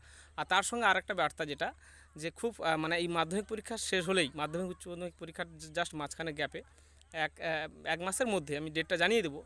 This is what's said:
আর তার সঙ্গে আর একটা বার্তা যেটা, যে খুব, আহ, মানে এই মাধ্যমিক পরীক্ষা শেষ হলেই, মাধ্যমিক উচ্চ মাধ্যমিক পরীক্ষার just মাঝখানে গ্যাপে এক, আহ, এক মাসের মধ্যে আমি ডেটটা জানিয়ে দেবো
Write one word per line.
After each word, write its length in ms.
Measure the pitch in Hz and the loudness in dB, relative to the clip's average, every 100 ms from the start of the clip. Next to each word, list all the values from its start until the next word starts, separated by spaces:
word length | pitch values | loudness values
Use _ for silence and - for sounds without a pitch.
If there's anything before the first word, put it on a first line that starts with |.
| - - - - | -12 -20 -12 -8
আর 80 | 151 | 2
তার 180 | 185 | 4
সঙ্গে 220 | 190 240 214 | 4 4 6
আর 120 | 185 | 6
একটা 160 | - | 2
বার্তা 320 | 185 151 - 156 | 2 2 0 -4
যেটা, 280 | 139 190 - - - - 156 | -2 -2 -4 -16 -20 -18 -8
যে 160 | 160 | -8
খুব, 300 | - 233 214 | -4 -4 0
আহ, 160 | 165 160 | 2 2
মানে 200 | 160 175 | 2 0
এই 100 | 175 | 2
মাধ্যমিক 380 | 170 160 196 202 | 2 2 -2 -2
পরীক্ষা 320 | 214 - 226 | -6 -6 -6
শেষ 280 | - 190 170 | 0 0 4
হলেই, 240 | 185 139 151 | 2 2 0
মাধ্যমিক 340 | 151 165 185 | -2 -2 -4
উচ্চ 180 | 180 185 | -6 -10
মাধ্যমিক 260 | 175 175 - | -8 -8 -10
পরীক্ষার 260 | 165 165 170 160 156 | -10 -8 -8 -10 -6
just 220 | 156 170 156 | -2 -2 -4
মাঝখানে 380 | 143 - 165 | -6 -6 -6
গ্যাপে 280 | 147 143 143 - - - - - | -2 -4 -6 -14 -20 -20 -20 -10
এক, 180 | 165 156 - | -4 -4 -2
আহ, 480 | 170 156 160 151 156 | -2 -2 -4 -6 -4
এক 120 | 165 | -2
মাসের 280 | 185 185 247 | 0 2 2
মধ্যে 300 | 196 147 143 | 2 0 -4
আমি 120 | 156 | -2
ডেটটা 280 | 156 156 175 | -2 0 2
জানিয়ে 240 | 175 233 | 4 4
দেবো 220 | 165 143 | 2 -4